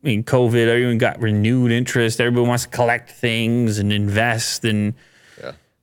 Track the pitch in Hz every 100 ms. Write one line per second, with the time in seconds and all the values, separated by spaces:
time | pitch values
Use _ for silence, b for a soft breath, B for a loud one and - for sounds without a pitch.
0 | 151 127 117 131 123 120 117 117 123 117
1 | 117 - 113 104 104 127 123 117 123 127
2 | 113 110 120 120 120 120 - - 120 120
3 | - - 120 113 113 117 120 107 101 104
4 | 104 101 117 113 117 - 113 107 104 -
5 | B B B B B - _ _